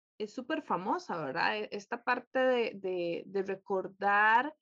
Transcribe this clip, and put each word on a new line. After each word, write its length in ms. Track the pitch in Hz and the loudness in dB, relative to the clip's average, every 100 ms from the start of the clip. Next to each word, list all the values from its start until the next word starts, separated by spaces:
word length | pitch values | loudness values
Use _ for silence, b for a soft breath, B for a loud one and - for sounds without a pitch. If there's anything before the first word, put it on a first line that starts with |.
| _ - | _ -10
es 140 | 208 | -8
súper 280 | - 247 311 | -6 -4 -4
famosa, 540 | - 180 196 349 - 175 | -2 -2 -2 -4 -4 -6
¿verdad? 380 | 151 - - 214 | -4 0 0 -2
E-, 100 | 214 | -4
esta 320 | 202 - 240 | -8 -8 -6
parte 360 | - 247 - 262 | -2 -4 -2 2
de, 320 | 254 247 220 196 | 4 4 2 -2
de, 480 | 185 180 170 170 - | -4 -2 -2 -4 -4
de 160 | 196 | -4
recordar, 1120 | 190 190 - 190 190 - 202 202 214 226 285 - | -4 -6 -2 -2 -2 -2 2 4 6 4 2 -6